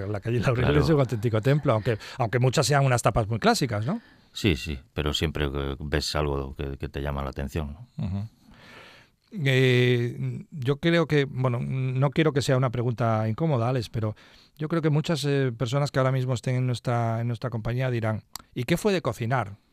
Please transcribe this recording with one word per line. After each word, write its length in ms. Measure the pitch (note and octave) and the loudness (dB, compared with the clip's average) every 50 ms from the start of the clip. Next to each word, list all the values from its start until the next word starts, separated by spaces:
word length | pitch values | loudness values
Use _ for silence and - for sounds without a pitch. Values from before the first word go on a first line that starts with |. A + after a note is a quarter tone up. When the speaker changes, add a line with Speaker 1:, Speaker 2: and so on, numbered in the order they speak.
| G2 G2+ | -2 -4
Speaker 1:
la 120 | G#2+ G2 | -6 -4
calle 200 | - A#2 A#2+ A#2+ | -2 -2 -2 0
Laurel 260 | - C#3 B2 A#2 - | 2 2 2 2 2
Speaker 2:
Claro. 160 | C#3 D3 D3 | 4 4 4
Speaker 1:
es 80 | D3 C#3 | 4 4
un 100 | D#3+ C#3 | 4 4
auténtico 400 | C3+ A2+ B2+ G#2+ G2 A#2+ G#2 G#2+ | 4 2 0 -2 0 0 0 2
templo, 320 | G#2 C3 C#3 D#3 - D3 A2+ | 2 2 2 2 2 2 2
aunque, 240 | G#2+ G2+ C3 A2+ - - - - - | 2 2 0 -2 -2 -4 -12 -4 -2
aunque 220 | B2 G#2+ - B2 | -2 0 2 2
muchas 260 | B2 C3 - - C#3 | 2 4 4 4 2
sean 200 | A#2+ D3 C#3 C#3 | 4 4 4 4
unas 160 | C3+ B2 A#2+ - | 4 4 4 4
tapas 240 | C3 G#2+ C3 A2 G2 | 2 2 2 0 0
muy 100 | A2+ A2 | -2 2
clásicas, 460 | - G#3+ A#3+ - D#3 A#2+ A2+ G#2 G#2+ | 2 2 4 4 0 0 -2 -2 -2
¿no? 160 | C3+ G3 A#3 - - - - _ _ | -2 -4 -4 -6 -12 -20 -20 _ _
Speaker 2:
Sí, 240 | _ - - G#2+ D#2 | _ 0 2 2 2
sí, 240 | - - E2 D2 C2+ - - _ | 2 0 -6 -8 -8 -10 -10 _
pero 200 | D2 C#2+ D2 D2 | -2 -2 -2 0
siempre 380 | - F2 D#2 C#2+ D2+ D2 C#2+ | 0 -2 -2 0 0 -2 -2
que 240 | C2+ C#2+ C#2 C#2 C2+ C2 | 0 -2 -4 -4 -4 -6
ves 360 | D2+ D2 D2 D2+ - - - | -4 -2 -2 -2 -2 -2 -2
algo 400 | D#2 D2+ D2 C#2+ C#2 C#2 C2+ C#2 | 0 0 0 0 -2 -4 -6 -8
que, 220 | - D2 C#2 C#2 C2+ | -8 -8 -8 -6 -8
que 120 | - C#2 | -10 -10
te 120 | - C#2+ | -8 -6
llama 200 | C#2 C#2+ C#2 C#2 C#2 | -6 -4 -4 -4 -6
la 60 | C2+ | -6
atención, 440 | B1+ C#2 C#2 C2+ - E2+ D2+ C#2+ D2 - B2 - _ - | -6 -6 -8 -6 -4 -6 -6 -6 -8 -12 -16 -16 _ -8
¿no? 60 | - | -6
Speaker 1:
Ujú. 220 | F#2 F#2+ G2 G#2 A2+ - _ _ - - - - - - - - - - - - _ _ _ _ _ B3+ G3+ C#3+ | -4 -4 -6 -6 -8 -12 _ _ -20 -20 -20 -20 -20 -20 -20 -20 -20 -20 -20 -20 _ _ _ _ _ -10 -4 -2
Eh, 1000 | C3+ C3 B2+ C3 B2+ B2 B2 B2 B2 B2 A#2+ A#2+ A#2+ C3 C#3 C3+ C3 A#2+ - - - | 0 2 4 4 4 4 4 4 4 4 2 0 -2 -4 -6 -6 -6 -6 -8 -12 -12
yo 260 | - D#3 B2 B2+ C#3+ C#3 | -10 -6 -2 -2 -2 0
creo 300 | - E3+ E3+ E3+ D#3+ C#3+ | 2 2 4 4 2 2
que, 180 | D3+ D3 C#3 | 2 2 2
bueno, 340 | C3 C3 B2+ B2+ C3 A#2+ B2 | 0 -2 -2 0 0 0 -2
no 520 | C#3 C#3+ C3+ C3 C3 C3 B2+ B2+ C3+ D3 | -4 -4 -4 -4 -4 -2 0 0 0 2
quiero 220 | - - D#3+ D3+ C3 | 2 2 2 2 2
que 100 | C3+ - | 2 2
sea 120 | - C3+ | 2 2
una 140 | B2+ C3+ B2+ | 2 2 0
pregunta 580 | A2+ A#2+ A#2 B2 A#2+ - A#2+ A2+ A2 G#2+ A2 A2 | 0 0 -2 -2 0 0 0 2 2 2 0 0
incómoda, 400 | A2 - D#3+ E3 D3 A#2 A2+ A#2+ | -2 -2 0 0 0 0 0 0
Alex, 200 | C3+ C3 A2 - | -2 -2 -4 -4
pero 260 | - A#2 G#2+ G#2+ G#2 - - - - - - _ _ - | -4 -4 -4 -4 -4 -6 -12 -20 -20 -20 -20 _ _ -10
yo 80 | D#3 D3 | -6 -2
creo 120 | E3+ E3 D3 | -2 0 2
que 80 | D#3+ | 2
muchas, 340 | C#3+ D#3 D3 - E3+ C#3 C3+ | 2 2 2 0 -2 -2 0
eh, 260 | C#3+ C#3+ C#3 C3+ C3 A#2 A#2 | 0 2 2 2 0 0 -2
personas 320 | C3+ A#2 B2+ C#3+ C#3+ C#3 | -4 -2 0 0 -2 0
que 80 | - C#3 | 0 2
ahora 120 | C3 C3 | 2 2
mismo 240 | C3 C3 B2+ B2+ B2+ | 2 0 0 -2 -2
estén 200 | A#2 - C3+ B2+ | -2 -2 -2 -2
en 120 | B2+ B2+ B2+ | 0 0 0
nuestra, 520 | B2 A#2 - C3 A#2+ A#2 A#2 A2+ A2+ A2+ | -2 -2 -2 -2 0 0 0 0 -2 -2
en 60 | A#2 A#2+ | -2 -4
nuestra 220 | A#2+ A2 - B2 | -4 -4 -6 -6
compañía 400 | A2+ A2+ G#2+ A2+ A#2+ B2+ C3 B2+ | -6 -6 -4 -4 -4 -2 -2 -2
dirán, 340 | B2 A#2 A2 A2 A2 G#2 - _ _ - - _ _ | -2 0 0 -2 -2 -2 -6 _ _ -20 -20 _ _
"¿Y 120 | - A#2+ | -6 -2
qué 120 | - E3+ E3+ | 0 0 0
fue 160 | - G#3+ G3 | 2 2 0
de 80 | E3+ | 2
cocinar 540 | - C3+ A2 - A#2+ A2+ C3 B2+ A2 G2+ G2+ - _ _ | 0 -2 -4 -2 -2 -2 0 0 -2 -4 -8 -14 _ _